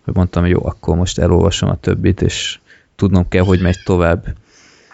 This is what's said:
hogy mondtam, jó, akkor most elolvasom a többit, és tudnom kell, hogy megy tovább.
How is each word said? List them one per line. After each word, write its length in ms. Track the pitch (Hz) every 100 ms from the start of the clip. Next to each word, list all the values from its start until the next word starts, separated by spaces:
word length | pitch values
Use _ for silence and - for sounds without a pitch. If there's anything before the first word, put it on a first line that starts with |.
hogy 100 | - -
mondtam, 300 | 90 87 87
jó, 200 | 87 -
akkor 300 | - - 82
most 240 | 90 -
elolvasom 500 | 85 87 87 - 95
a 60 | 90
többit, 420 | - 92 95 92
és 380 | 87 - - - _ - _ -
tudnom 320 | 101 92 90
kell, 160 | 92
hogy 180 | 95 92
megy 160 | 90 90 -
tovább. 400 | 90 85 85 - - _ _ _ _ _